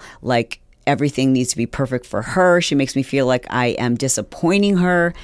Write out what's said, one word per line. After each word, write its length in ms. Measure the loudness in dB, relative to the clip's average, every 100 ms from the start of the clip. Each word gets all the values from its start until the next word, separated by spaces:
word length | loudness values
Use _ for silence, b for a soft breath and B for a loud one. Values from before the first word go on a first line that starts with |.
| B B
like 400 | -2 -2 -2 -8 _ _ -2
everything 460 | 0 0 0 2
needs 180 | 2 0
to 60 | -4
be 100 | -4
perfect 380 | -4 -4 -4
for 180 | -4 -6
her. 380 | -2 2 4 4
She 140 | 2
makes 220 | 0 0 -2
me 60 |
feel 220 | -2 0 2
like 200 | 0 -2
I 200 | -2 0 0
am 160 | -2
disappointing 840 | -2 -2 -4 -6 -4 0 2 2 2
her. 360 | 2 2 0 -4